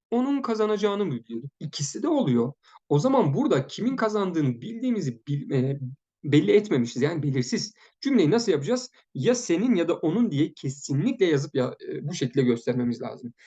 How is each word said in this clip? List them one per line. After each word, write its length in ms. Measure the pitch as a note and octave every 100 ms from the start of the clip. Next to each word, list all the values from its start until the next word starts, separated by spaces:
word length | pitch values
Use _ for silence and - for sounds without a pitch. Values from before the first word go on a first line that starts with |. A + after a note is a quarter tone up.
| _
Onun 320 | A#3 C4 C#4
kazanacağını 640 | A#3 A3 G#3+ G#3 G#3 G3+ F#3+
mı 60 |
biliyorduk? 380 | A#2+ - A#3 C#3+ -
İkisi 420 | C#3+ - C#3 -
de 60 | D#4+
oluyor. 440 | D4 E3 A#2+ B2 - _ - _
O 100 | D3
zaman 360 | B3+ C4 D#3+
burada 320 | E3+ C#4 C#3+ -
kimin 300 | - A#3 B3+
kazandığını 640 | A3 G#3 F#3 E3 C3+ A#2
bildiğimizi 640 | G#3+ A3+ B3+ G#3+ C#3+ A#2 -
bil-, 220 | C#3+ -
e, 300 | C#3 C3 C#3 B2+ - _ _
belli 280 | D3 D3 G3
etmemişiz. 500 | G3+ G#3 C#3 A#2 A#2+
Yani 200 | C#3+ E3
belirsiz. 500 | C#3+ C3 B2 A3 - - - _
Cümleyi 300 | C#4 B3 D3+
nasıl 220 | A#3 A3+
yapacağız? 380 | D3 D3 B3 - _ _
Ya 200 | - E3+
senin 400 | B3 - E3+ B3
ya 140 | F#3 E3
da 60 |
onun 360 | E3+ D#3+ G3+ A3+
diye 220 | C#3+ F3
kesinlikle 720 | - C#3 C3+ - C#3 A3+ C#4 F3+
yazıp 280 | C#3+ C#3+
ya, 220 | C3+ B2 - -
e, 200 | - D3
bu 60 |
şekilde 280 | F#3 B2 C#3
göstermemiz 600 | B2 A#2 - B2 A#2+ A#2
lazım. 320 | A#2 A2 B2 -